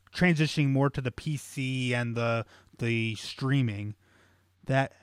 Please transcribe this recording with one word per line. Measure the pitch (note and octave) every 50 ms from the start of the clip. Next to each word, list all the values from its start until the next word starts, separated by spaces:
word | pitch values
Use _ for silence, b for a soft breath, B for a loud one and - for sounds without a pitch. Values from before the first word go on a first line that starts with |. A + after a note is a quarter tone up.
| _ - -
transitioning | - F3+ F3+ E3 D3+ D#3 C#3+ - E3 C#3+ C3+
more | C3+ C3+ C#3 C#3
to | - C#3+
the | C3 B2
P | - - - D#3 D3
C | C3 - - - C#3 C3 C3 C3 C3 B2+ B2 B2
and | A#2+ A#2+ A#2 A2+
the, | A#2+ A#2 A#2 A2+ A2+ A#2 b b b b b b
the | - A#2+ A#2 A#2 A2+ A2+ A2+ A2
streaming | - - - - - C3+ C3 C#3 C#3 B2+ A2+ G2+ G2+ G#2 G#2+ - _ b b b b b b b b b b b b -
that, | - C3+ C3+ C3+ - - _